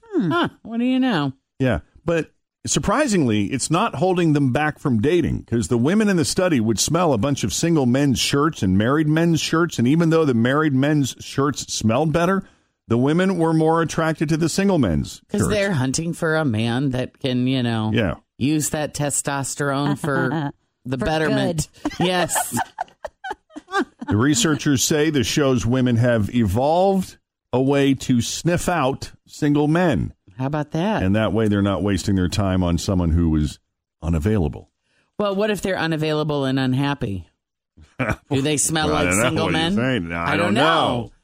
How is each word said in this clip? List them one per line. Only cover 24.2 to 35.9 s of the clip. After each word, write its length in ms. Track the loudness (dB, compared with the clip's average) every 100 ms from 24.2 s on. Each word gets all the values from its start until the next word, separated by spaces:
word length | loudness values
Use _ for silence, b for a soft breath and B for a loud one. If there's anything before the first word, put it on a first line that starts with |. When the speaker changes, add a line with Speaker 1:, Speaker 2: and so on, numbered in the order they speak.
| 2 2 0 0 0 0
Speaker 2:
say 280 | 0 0 2
this 160 | 0 0
shows 400 | 0 2 2 0
women 300 | 0 2 2
have 380 | 2 2 0
evolved 840 | 0 0 0 0 2 2 0 -4 -10 _ _ _
a 80 | -2
way 320 | 2 2 2
to 280 | 0 0 0
sniff 440 | 0 -4 -2 -2 0
out 440 | 0 0 -2 -10 -18 _
single 420 | -4 0 2 2
men. 460 | 2 2 0 -4 -8 _ -8
Speaker 1:
How 80 | -4
about 240 | -4 -4
that? 320 | -4 -2 0
Speaker 2:
And 120 | 0
that 180 | 0 0
way 140 | 0 2
they're 120 | 2
not 220 | 0 0
wasting 320 | 0 -2 0
their 140 | 0 0
time 340 | 0 0 0
on 160 | 0 -2
someone 320 | 0 0 2
who 260 | 2 2 2
is 220 | -2 -4 _ _ _ _
unavailable. 720 | -4 -2 0 0 -2 -6 -18 _ _ _ _ _
Speaker 1:
Well, 160 | -4 -2
what 140 | -2
if 100 | -2
they're 180 | -4 -4
unavailable 680 | -2